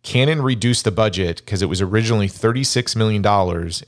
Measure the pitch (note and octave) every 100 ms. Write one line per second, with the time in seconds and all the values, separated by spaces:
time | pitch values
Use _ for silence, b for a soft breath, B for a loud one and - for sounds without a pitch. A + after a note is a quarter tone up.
0 | - B2 C3+ D#3+ C3 A#2+ A2+ A#2+ A#2 F#2+
1 | G#2+ F#2 F2+ E2 - F#2+ F#2 F2+ F#2+ G#2+
2 | A2+ A2+ G2 - A2 A#2+ C3+ - B2 A2+
3 | A2 G#2+ G2+ G2+ F#2 F2 E2+ E2